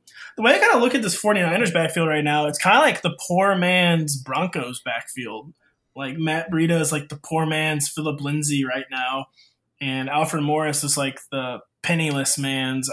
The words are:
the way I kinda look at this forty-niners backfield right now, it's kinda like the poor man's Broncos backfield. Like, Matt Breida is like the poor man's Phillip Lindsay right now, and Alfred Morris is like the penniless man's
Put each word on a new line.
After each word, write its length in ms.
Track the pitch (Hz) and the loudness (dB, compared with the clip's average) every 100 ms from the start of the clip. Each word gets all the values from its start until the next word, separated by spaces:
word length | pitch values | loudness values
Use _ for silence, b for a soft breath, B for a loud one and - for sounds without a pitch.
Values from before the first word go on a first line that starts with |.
| - B B - | -20 B B 0
the 60 | |
way 100 | 226 | 4
I 60 | 359 | 6
kinda 180 | 427 302 | 6 6
look 160 | 247 | 4
at 80 | 262 | 2
this 140 | 208 - | 0 0
forty-niners 560 | 214 208 175 180 214 | 2 2 2 2 2
backfield 360 | 170 160 170 160 | 2 0 2 2
right 160 | 151 | 2
now, 220 | 147 151 147 | 2 2 0
it's 140 | 151 | 2
kinda 180 | 185 226 | 4 6
like 240 | 302 180 | 6 2
the 160 | 175 - - | -2 -4 -2
poor 280 | 175 196 190 | 2 2 2
man's 600 | 180 185 175 165 151 139 | 2 4 4 4 0 -4
Broncos 640 | 131 135 180 165 120 123 | -4 -4 -2 -4 -6 -8
backfield. 720 | 127 117 - - 117 110 135 - _ _ _ - | -8 -8 -8 -10 -10 -10 -14 -20 _ _ _ -10
Like, 220 | 135 165 | -8 -4
Matt 340 | 160 160 165 | -2 -2 -2
Breida 280 | 165 165 170 | 0 2 2
is 120 | 156 | 0
like 180 | 151 143 | -2 -6
the 80 | 147 | -12
poor 300 | - 160 160 | -6 -2 0
man's 420 | 156 156 151 - | 0 0 -2 -2
Phillip 320 | - 156 147 | -4 -4 -4
Lindsay 420 | 139 151 147 143 | -4 -2 -2 -2
right 220 | 131 131 135 | -2 -4 -8
now, 340 | 131 127 135 135 b b b _ - | -6 -4 -6 -8 b b b _ -10
and 260 | 135 131 135 | -6 -4 -2
Alfred 360 | 147 156 160 | -2 0 0
Morris 400 | 147 151 156 147 | 0 0 0 -2
is 120 | 147 147 | 0 0
like 240 | 135 - - | -2 -6 -10
the 300 | 135 127 117 - _ | -8 -8 -10 -14 _
penniless 560 | - 170 156 139 135 - | -2 0 0 -2 -2 -2
man's 540 | 139 135 131 131 127 | -2 -2 -2 -4 -4